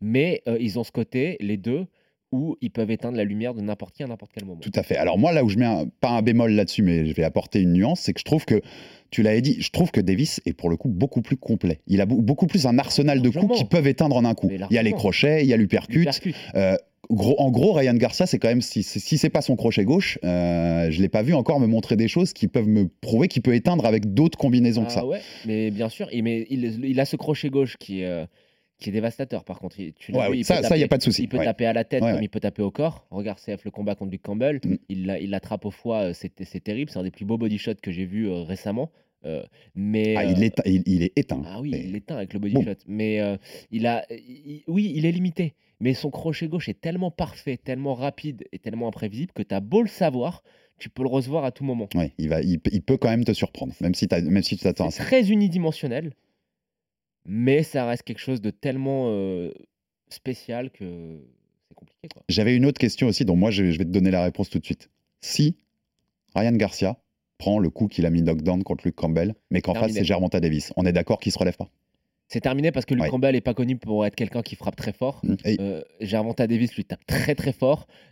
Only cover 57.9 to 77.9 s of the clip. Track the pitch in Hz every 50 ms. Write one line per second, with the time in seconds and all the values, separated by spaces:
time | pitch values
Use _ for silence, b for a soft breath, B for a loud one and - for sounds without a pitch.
57.9 | 120 120 - - 110 - - 135 131 117 101 107 - _ - 139 127 135 135 139
58.9 | 135 135 127 117 104 101 98 95 92 87 87 - - - - _ _ _ _ _
59.9 | _ _ _ _ - - - 135 120 - - - 113 120 131 127 - - 98 90
60.9 | 87 85 82 80 80 76 65 64 62 50 _ _ _ _ _ _ _ _ - -
61.9 | _ _ - - - - _ - - 107 104 117 127 123 131 143 135 - 127 107
62.9 | - - 131 117 - - 131 92 85 87 98 113 101 98 95 87 80 82 92 82
63.9 | 92 101 92 95 92 87 90 90 - - 98 - - 85 - - - - - _
64.9 | _ _ _ _ _ _ - - - - 147 151 - - _ _ _ _ _ _
65.9 | _ _ _ _ _ _ _ _ - 95 110 120 120 107 104 95 - - 98 92
66.9 | - - _ _ _ _ _ _ _ - - 101 104 107 92 80 - - 110 101
67.9 | - - 82 82 85 85 85 82 80 80 78 90 90 92 95 - 90 - - 90
68.9 | - - 85 82 80 82 87 104 107 - _ - 87 92 - 95 87 113 113 110
69.9 | 110 101 98 90 101 87 92 87 - 90 82 80 78 73 - - - - 92 90
70.9 | 87 87 90 - 110 - - 104 - - 92 90 - - 98 - _ _ _ _
71.9 | _ _ _ _ _ _ _ _ - 113 - 131 131 139 151 170 165 131 - -
72.9 | 135 123 156 - 131 127 135 139 127 120 - 127 113 - 123 123 131 117 - 113
73.9 | 107 107 104 104 - - 117 98 - 120 110 - - - - 101 - - - 110
74.9 | 98 - 127 135 - - - - 101 - - 104 110 92 98 98 92 78 - -
75.9 | _ - 110 92 107 107 107 117 113 - 120 110 117 113 120 113 - - 98 -
76.9 | - - _ - - 147 131 151 147 - - 135 - - 131 131 151 - - b